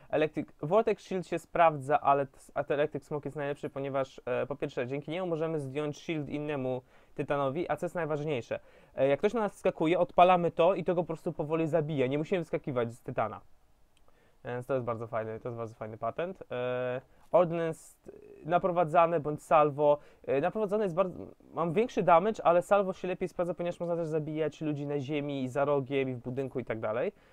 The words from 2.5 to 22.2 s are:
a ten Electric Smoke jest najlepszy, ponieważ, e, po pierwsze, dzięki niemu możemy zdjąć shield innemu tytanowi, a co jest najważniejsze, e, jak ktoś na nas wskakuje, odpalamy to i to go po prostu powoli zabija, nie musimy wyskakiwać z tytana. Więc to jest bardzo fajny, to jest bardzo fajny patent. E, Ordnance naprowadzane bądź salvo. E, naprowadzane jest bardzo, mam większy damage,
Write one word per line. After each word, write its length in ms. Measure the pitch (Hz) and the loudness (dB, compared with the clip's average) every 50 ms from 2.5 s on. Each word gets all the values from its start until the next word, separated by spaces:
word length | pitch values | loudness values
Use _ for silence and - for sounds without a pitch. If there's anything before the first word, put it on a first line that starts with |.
| - | -6
a 100 | 139 143 | -4 -2
ten 160 | - 156 139 | 0 0 0
Electric 260 | 151 151 - 139 - | 0 0 -2 -6 -8
Smoke 220 | - 156 147 - | -8 -8 -6 -6
jest 100 | 143 135 | -8 -8
najlepszy, 320 | 156 143 143 147 - - 147 | -6 -6 -6 -6 -6 -8 -8
ponieważ, 520 | - 135 139 139 135 135 135 - - - - | -8 -6 -6 -4 -2 -4 -4 -4 -8 -10 -6
e, 200 | 123 127 123 123 | -4 -2 -2 -2
po 100 | 123 147 | -4 -4
pierwsze, 320 | - 160 143 - 151 123 | -6 -6 -6 -4 -4 -4
dzięki 240 | 120 135 147 147 - | -4 -6 -6 -6 -6
niemu 160 | 156 180 190 | -6 -6 -4
możemy 320 | 180 170 151 160 160 165 156 | -4 -2 -2 -2 -2 -4 -4
zdjąć 380 | 139 131 131 147 151 147 147 | -6 -6 -6 -4 -4 -4 -6
shield 320 | - - - 165 156 143 - | -8 -6 -6 -4 -4 -4 -6
innemu 520 | - 147 147 151 151 139 127 127 127 127 - _ - - - _ - | -6 -6 -4 -4 -4 -4 -4 -4 -4 -6 -8 _ -20 -20 -20 _ -8
tytanowi, 560 | - 143 - 147 143 139 135 131 170 175 - | -6 -4 -2 -2 0 0 -2 -2 -2 -4 -4
a 40 | 147 | -4
co 100 | - 180 | -4 -4
jest 100 | 170 - | -4 -4
najważniejsze, 640 | 180 165 147 151 143 147 160 147 120 113 - 113 - - - - - - - - | -4 -4 -2 -2 -2 -2 -2 -4 -4 -4 -6 -8 -8 -8 -12 -20 -20 -20 -8 -2
e, 120 | - 135 | 2 2
jak 120 | 139 139 139 | 2 4 2
ktoś 140 | - 208 240 | 2 0 0
na 60 | 233 | 0
nas 140 | 214 196 - | -2 -2 -4
wskakuje, 460 | - - 190 - - 165 156 180 180 | -2 -2 -2 0 2 2 2 2 2
odpalamy 520 | 175 175 - - 175 185 185 175 170 165 | 2 4 6 8 8 8 8 6 4 2
to 240 | - - 165 180 196 | 2 4 4 4 4
i 80 | - 160 | 4 2
to 120 | - 180 | 0 0
go 80 | 170 170 | 0 0
po 40 | |
prostu 260 | - 160 156 - 180 151 | -2 -4 -6 -6 -6 -4
powoli 340 | - 160 147 165 160 165 | -4 -4 -2 0 0 0
zabija, 400 | 156 143 165 151 147 160 135 127 | 2 2 0 0 0 0 0 2
nie 100 | 127 139 | 2 0
musimy 240 | 147 156 - 202 180 | -2 -2 0 -2 -2
wyskakiwać 520 | 160 - - 156 - 156 131 123 117 117 117 | -2 -2 -6 -6 -4 -4 -2 -2 -2 -2 -4
z 80 | - | -8
tytana. 400 | - - 123 - 113 107 101 95 - - - - _ _ _ _ _ _ _ _ _ - - _ _ _ _ _ - | -12 -8 -4 -4 -4 -4 -6 -10 -16 -20 -20 -20 _ _ _ _ _ _ _ _ _ -20 -20 _ _ _ _ _ -12
Więc 200 | 127 123 123 123 | -8 -8 -8 -4
to 80 | - 139 | -2 -2
jest 120 | 131 120 | -2 -2
bardzo 220 | 120 117 110 117 | -2 -4 -4 -6
fajny, 320 | 110 120 113 110 110 110 110 | -6 -4 -4 -4 -4 -8 -8
to 100 | - 127 | -8 -8
jest 80 | 117 | -8
bardzo 180 | 117 113 110 113 | -8 -8 -10 -10
fajny 220 | - 113 107 110 | -12 -12 -12 -10
patent. 460 | 113 117 117 - - 165 185 185 - - - | -6 -6 -6 -4 -4 -6 -6 -8 -12 -12 -10
E, 500 | 123 123 123 123 127 123 127 127 123 131 - _ _ - - - | -6 -6 -4 -4 -4 -4 -4 -4 -6 -8 -10 _ _ -20 -4 2
Ordnance 640 | - 165 185 160 165 170 165 165 165 - - - - _ _ - - - - - - - - | 4 4 4 2 0 -2 -4 -4 -6 -8 -14 -20 -20 _ _ -20 -20 -20 -20 -20 -20 -14 -2
naprowadzane 720 | 151 175 175 180 185 170 175 175 151 156 180 170 165 170 160 | 0 2 2 2 2 2 2 2 4 6 6 6 6 4 0
bądź 240 | 139 151 151 147 - | -2 -4 -6 -6 0
salvo. 540 | - 170 156 151 151 135 143 151 147 147 143 - - - _ - | 4 6 6 6 4 4 4 4 4 4 4 0 -8 -20 _ -4
E, 140 | - 131 139 | -2 0 0
naprowadzane 420 | 151 180 - 220 220 185 202 214 220 | 0 0 -2 -2 -2 0 0 0 0
jest 120 | 190 156 | 0 0
bardzo, 240 | 175 196 180 - - 95 90 - - - 65 - | 0 -2 -2 -4 -10 -14 -16 -18 -20 -20 -8 -4
mam 200 | 143 165 175 147 | -2 -2 0 2
większy 300 | 196 233 254 - 247 185 | 0 0 0 0 0 4
damage, 420 | 165 175 165 | 6 6 6